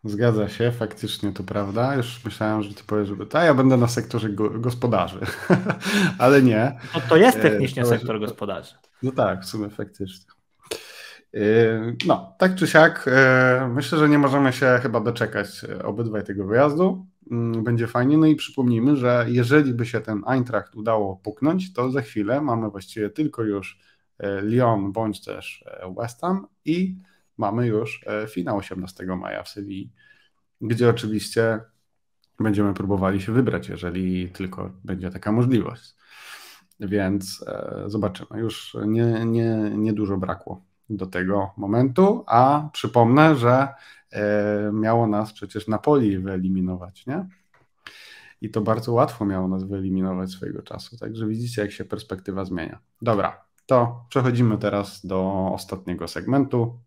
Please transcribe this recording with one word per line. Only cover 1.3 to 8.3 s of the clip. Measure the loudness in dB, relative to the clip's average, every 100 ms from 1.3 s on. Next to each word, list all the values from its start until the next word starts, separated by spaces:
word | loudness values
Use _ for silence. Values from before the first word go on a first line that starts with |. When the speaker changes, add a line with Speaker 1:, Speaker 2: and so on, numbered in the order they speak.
Speaker 1:
to | -6
prawda. | -6 -4 -4 -2 -2 -2
Już | -4 -8 -12
myślałem, | -4 -2 -2
że | -4
ty | -10
powiesz, | -4 -2 -2
że | -6 -4
ta, | 2
ja | 4
będę | 6 6 6
na | 4
sektorze | 0 -4 -4 -4
go-, | -2 -2
gospodarzy, | -2 -4 -2 0 2 0 -4 -8 -8 2 2 2
<laughs> | -6 -2 0 0 4
ale | 6 8
nie. | 6 4 0 -2 -8 -6
Speaker 2:
No | 4
to | 6
jest | 8 6
Speaker 1:
E, |
Speaker 2:
technicznie | 4 4 0 0
Speaker 1:
to | 2
Speaker 2:
sektor | 2 0 -4
Speaker 1:
że |
Speaker 2:
gospodarzy. | -4